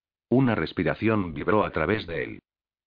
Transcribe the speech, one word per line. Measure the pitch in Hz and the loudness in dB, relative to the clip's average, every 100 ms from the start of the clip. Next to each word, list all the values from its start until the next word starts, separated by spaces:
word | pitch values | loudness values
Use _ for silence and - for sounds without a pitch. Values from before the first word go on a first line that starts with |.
| _ _ _ | _ _ _
Una | 120 131 | 2 4
respiración | 104 80 - 80 71 107 107 90 | 2 -2 -2 -2 0 0 0 -2
vibró | 76 80 104 | -4 0 2
a | 85 | 2
través | 85 78 107 92 | 0 0 -2 -4
de | 78 | -6
él. | 58 50 - _ _ _ | -6 -10 -18 _ _ _